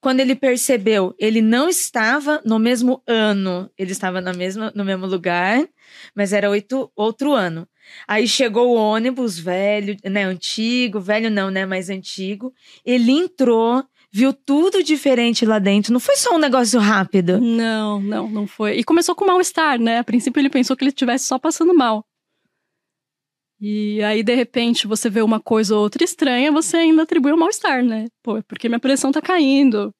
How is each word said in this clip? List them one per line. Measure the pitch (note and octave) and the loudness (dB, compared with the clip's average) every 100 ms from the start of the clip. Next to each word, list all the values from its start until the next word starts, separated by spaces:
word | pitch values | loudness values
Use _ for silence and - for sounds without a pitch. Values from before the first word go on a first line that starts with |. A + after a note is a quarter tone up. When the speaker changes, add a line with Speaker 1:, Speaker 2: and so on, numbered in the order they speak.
Speaker 1:
Quando | C4+ C4 | 0 0
ele | C4 C4+ | 2 2
percebeu, | C4+ B3 - B3 G3 G#3+ F#3 - | 0 0 0 0 2 0 0 -2
ele | G#3+ A3+ | -2 2
não | A3 A#3 D#4 | 2 2 0
estava | F#4 - - A3 C#4 C#4+ D4+ | -2 -4 -2 0 0 -2 -4
no | A3+ A3 | 0 0
mesmo | A3+ B3 B3 B3+ | 2 2 0 -2
ano, | - A#3 G#3+ G3+ F#3+ F3+ F#3 _ | -2 0 0 0 -2 -6 -10 _
ele | F#3+ | -8
estava | F#3+ F#3+ F#3 | -6 -6 -6
na | F3+ | -6
mesma, | F3+ F3+ F#3+ A3 | -6 -8 -8 -10
no | G3+ | -6
mesmo | G3 F#3+ F#3 | -6 -4 -4
lugar, | F#3 F3+ F3 F3+ A#3 E4 _ _ - - | -4 -2 -2 0 0 -2 _ _ -20 -18
mas | - G3+ | -6 -2
era | G3+ G3+ | 0 0
oito, | G3+ G3+ C4 A#3+ | -2 -4 -6 -8
outro | - G#3+ A3+ C#4+ | -4 -4 -2 -2
ano. | C#4 F#3 E3 E3 _ _ - - | 0 -2 -6 -14 _ _ -20 -4
Aí | G#3 A#3 | -2 0
chegou | - B3 G#3 B3 | 0 0 2 2
o | A#3+ | 2
ônibus | G#3+ A3 A#3 C4 B3 E3+ | 2 0 -2 -2 -4 -4
velho, | E3 F3+ G3 G#3 G3+ G#3 | -6 -2 0 -2 -4 -8
né, | G3 G3+ | -6 -4
antigo, | G3 F3+ - - A3 B3 B3 G3+ | -4 -4 -8 -6 -2 -2 -2 -4
velho | F#3 G#3 A3+ | -2 -2 0
não, | G#3 G3 | -2 -2
né, | F#3+ F#3+ | -4 -4
mas | F#3+ F3+ | -6 -6
antigo. | F#3+ F#3 - F#3+ G3+ B3 _ _ - | -10 -10 -10 -8 -8 -12 _ _ -16
Ele | - B3 A#3 | -2 2 4
entrou, | C#4 F4+ _ B3+ A#3 A3+ B3 C4+ _ _ | 2 0 _ 2 2 2 0 -4 _ _
viu | G3 C4 | 0 0
tudo | C4+ - C#4 F4+ G4 | 0 -2 2 2 0
diferente | D4 D4+ C#4+ B3+ A#3+ A#3 | 0 0 2 2 2 0
lá | A3 G#3+ | 2 2
dentro. | G3 G3+ G#3 | 2 2 2
Não | A#3+ | 0
foi | - C#5 | 2 0
só | B4 F4 | 2 2
um | |
negócio | D4 B3+ A#3 A#3 | 2 2 2 2
rápido. | G#3 G#3 F#3+ G3 F3 F#3 | 4 2 2 0 2 2
Speaker 2:
Não, | A#3 A3+ A3+ A3 G#3+ G#3 | 2 0 0 -2 -4 -4
não, | G3 G#3+ A3 | -4 -4 -6
não | G#3+ G#3 | -6 -8
foi. | - G#3+ G#3 | -6 -4 -2
E | |
começou | A#3 E4 E4+ F4+ | 2 2 2 0
com | G4+ | 2
mal-estar, | F#4 F4+ - D#4+ B3+ | 2 2 0 0 0
né? | A3+ A#3 | 0 0
A | |
princípio | A#3+ A#3+ A#3+ B3 | 0 0 0 0
ele | C#4 | 0
pensou | C4+ B3 C4 | 2 0 0
que | |
ele | C4 | -2
estivesse | C4+ B3+ B3 - | 0 -2 0 -2
só | C4 | -2
passando | D#4 D#4+ E4+ | -2 0 4
mal. | F#4 B3 A3 - _ _ _ _ _ _ _ _ _ _ _ _ _ _ _ | 4 4 0 -6 _ _ _ _ _ _ _ _ _ _ _ _ _ _ _
E | G#3 G#3 G#3 G#3 | -6 -4 -4 -2
aí, | G#3 A3 | -2 0
de | A3 | 2
repente, | B3 A#3+ - A#3 A#3 G#3 | 2 0 0 0 0 -2
você | A3 A#3 | -2 -2
vê | G#3 | 0
uma | A3 A3 | 2 0
coisa | - A3 G3+ | 0 0 2
ou | G#3+ | 2
outra | G#3 - | 0 0
estranha, | F4 - C#4+ B3 C#4 | -2 0 0 2 2
você | D4 D#4+ E4 | 2 0 2
ainda | E4 D#4+ | 4 4
atribui | D#4 E4+ C4+ | 4 2 2
ao | D#4 | 2
mal-estar, | E4 A4 G4+ C4 | 2 0 -2 0
né? | B3 A3 A3+ _ | 0 -2 -6 _
Pô, | - G#3+ | -6 -6
é | |
porque | - - A#3 | -6 -6 -4
minha | A#3 | -2
pressão | B3+ C4 C4+ | 0 0 2
tá | D4 | -2
caindo. | - F#4 C#4 C#4 C#4 G#3+ G3+ - | 0 2 4 4 4 2 -4 -8